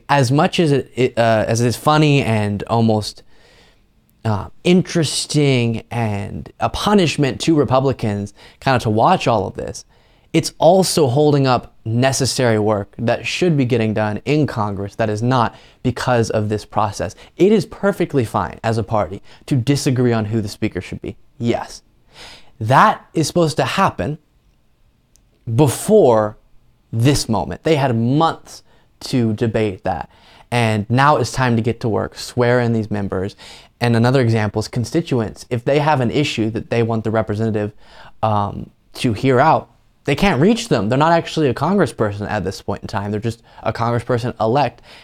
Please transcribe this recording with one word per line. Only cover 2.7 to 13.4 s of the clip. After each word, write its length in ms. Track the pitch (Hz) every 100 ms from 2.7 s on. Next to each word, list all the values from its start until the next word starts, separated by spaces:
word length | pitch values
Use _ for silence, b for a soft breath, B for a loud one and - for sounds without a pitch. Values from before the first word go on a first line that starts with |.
| 117 113 107 104 - - b b b b b b _ _ _
uh, 240 | 113 101 - -
interesting 1200 | 170 180 175 170 151 - - 147 143 127 117 113 -
and 600 | 120 110 104 98 85 - -
a 120 | 117
punishment 680 | - - 208 160 - 139 101
to 120 | -
Republicans 800 | 156 127 131 135 123 113 101 101 - B B
kind 160 | -
of 80 | 123
to 80 | 117
watch 380 | 107 139 185 -
all 180 | 113 98
of 80 |
this, 300 | - 55 - - b b b b
it's 200 | - - -
also 480 | 156 190 180 - 143
holding 400 | 127 151 143 135
up 260 | 120 - _ 113
necessary 720 | 113 135 123 131 - 123 110
work 340 | 104 104 101 -
that 260 | 117 117
should 320 | - -